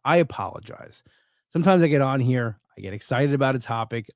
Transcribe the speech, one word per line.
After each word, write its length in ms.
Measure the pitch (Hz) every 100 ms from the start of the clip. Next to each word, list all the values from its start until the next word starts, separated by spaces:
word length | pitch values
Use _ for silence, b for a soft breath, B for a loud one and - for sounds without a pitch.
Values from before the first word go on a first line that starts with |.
I 140 | 135 170
apologize. 840 | 151 - 95 - - - - - - _ _ _ _
Sometimes 280 | 165 170 185
I 60 | 165
get 140 | 147
on 180 | 135 135
here, 380 | 123 127 117 107 _ -
I 60 |
get 100 | 98
excited 400 | 104 - 127 143
about 220 | 139 135 131
a 20 |
topic, 520 | - 113 110 117 107